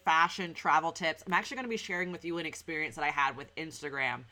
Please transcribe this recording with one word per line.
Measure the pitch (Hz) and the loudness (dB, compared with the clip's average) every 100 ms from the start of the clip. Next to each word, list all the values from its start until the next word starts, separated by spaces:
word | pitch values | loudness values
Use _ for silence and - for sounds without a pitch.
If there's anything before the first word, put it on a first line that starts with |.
fashion, | - 160 170 - 175 | 4 6 6 2 -6
travel | 165 165 156 165 | -4 4 4 4
tips. | 165 160 156 - | 0 -2 -2 0
I'm | |
actually | 180 208 262 | 0 0 -6
gonna | 247 | -4
be | 220 | -4
sharing | - 180 180 | -2 -4 -2
with | 175 | -4
you | 170 170 | -4 -4
an | 160 | -4
experience | - - 156 156 | -8 -6 -4 -4
that | 160 | -2
I | 147 | -2
had | 147 135 131 | 2 2 0
with | 139 - | -12 -10
Instagram, | 160 - 147 135 131 123 123 | -10 -8 -8 -2 -2 -2 -8